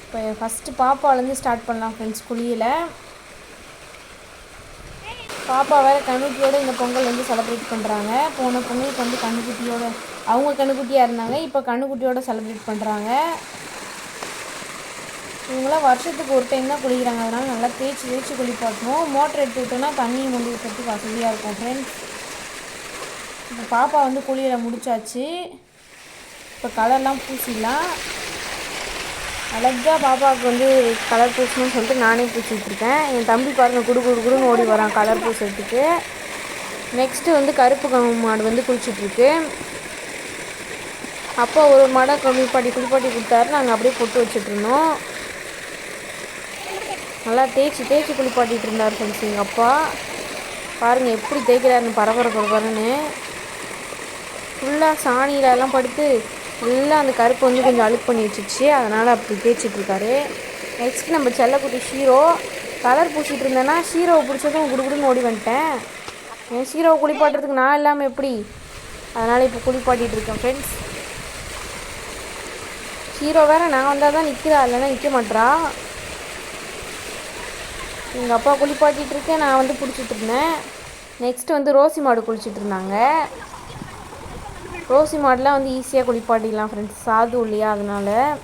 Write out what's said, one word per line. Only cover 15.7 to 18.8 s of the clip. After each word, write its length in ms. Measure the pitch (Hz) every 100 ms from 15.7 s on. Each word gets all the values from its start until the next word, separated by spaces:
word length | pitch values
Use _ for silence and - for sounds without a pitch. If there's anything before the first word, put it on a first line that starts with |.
| 311 285
வருஷத்துக்கு 460 | 247 330 285 285 269
ஒரு 80 | 247
டைம் 200 | 269 262
தான் 120 | 285 262
குளிக்கிறாங்க, 360 | 254 247 233 226
அதனால 200 | 233 269
நல்லா 180 | 233 233 240
தேய்ச்சி 260 | 262 277 254
தேய்ச்சி 220 | 247 262 269
குளிப்பாட்டணும். 680 | 247 226 226 202